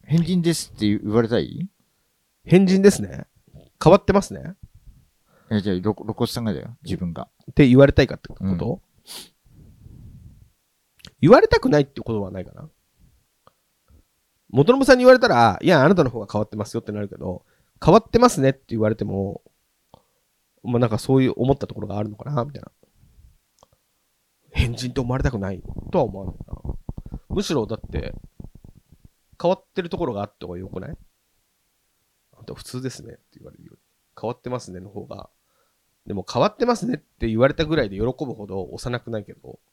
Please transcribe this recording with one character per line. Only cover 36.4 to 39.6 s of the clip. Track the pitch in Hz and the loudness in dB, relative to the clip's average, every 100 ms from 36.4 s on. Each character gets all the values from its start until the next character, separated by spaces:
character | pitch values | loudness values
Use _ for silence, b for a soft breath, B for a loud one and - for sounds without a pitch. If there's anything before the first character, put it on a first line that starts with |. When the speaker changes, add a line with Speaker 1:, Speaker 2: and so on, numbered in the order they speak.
Speaker 2:
わ | 185 | -2
っ | - | 0
て | 240 | -2
ま | 233 | -2
す | - | -4
ね」 | 156 | -8
っ | |
て | _ _ 113 | _ _ -4
言 | 110 | 2
わ | 135 | 0
れ | |
た | 147 156 | 0 -2
ぐ | 160 | -2
ら | |
い | 110 | -2
で | 98 | -4
喜 | |
ぶ | 117 127 143 | -4 -4 -10
ほ | 110 101 | -10 -10
ど | 95 | -10
幼 | 87 - 123 120 | -10 -10 -8 -8
く | 117 | -8
な | 113 | -10
い | 98 | -10
け | |
ど | - 64 - | -20 -20 -20